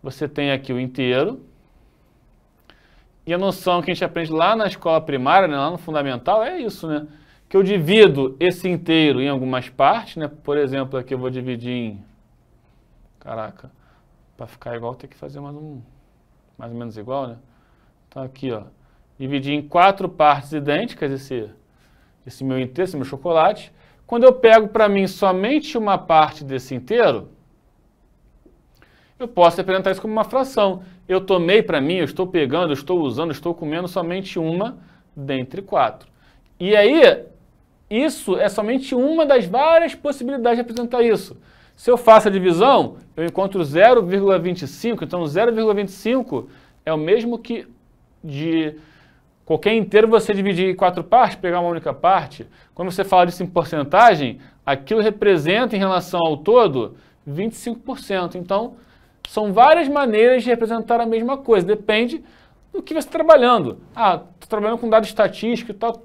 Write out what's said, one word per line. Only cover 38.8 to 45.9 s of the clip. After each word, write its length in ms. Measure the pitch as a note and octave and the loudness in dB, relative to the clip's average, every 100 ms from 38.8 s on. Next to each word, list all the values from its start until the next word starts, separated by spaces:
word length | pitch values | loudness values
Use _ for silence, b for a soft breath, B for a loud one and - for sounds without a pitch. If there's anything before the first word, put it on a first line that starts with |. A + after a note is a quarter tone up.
| C4+ B3 | -2 -2
uma 300 | C#4 D#4+ D4 | 0 0 2
das 200 | C4 F3 | 2 2
várias 480 | A#3 D4+ E4 E4 | 0 4 4 2
possibilidades 640 | - D4 - A#3+ C#4 A#3 A#3 | -4 -8 -6 -6 -2 0 0
de 40 | |
representar 400 | A#3+ A3+ A#3+ B3 | -2 -8 -4 0
isso. 340 | A#3 G3+ - - b b b _ | 2 0 -4 -20 b b b _
Se 160 | - | 0
eu 60 | B3 | 4
faço 320 | A#3 A3 G#3+ | 8 8 8
a 20 | |
divisão, 640 | G3 F3+ E3 B3 A#3+ B2+ - - | 0 0 2 4 4 2 -8 -18
eu 120 | - E3 | -8 -6
encontro 360 | - F#3+ G3 | -4 -4 -4
zero 400 | D3+ D#3 A3 B3 F3 | -2 6 6 6 2
vírgula 340 | G3 G3 F#3 | 0 2 0
vinte 220 | F3 F3 | 0 -6
e 80 | C3 | -10
cinco, 340 | - A#3 G#3+ | -8 -6 -6
então 240 | D3+ F3+ D#3+ | -8 -6 -4
zero 240 | D#3+ A#3+ | 0 0
vírgula 220 | A3 A3 | 2 0
vinte 160 | G3+ | -2
e 20 | G3 | -4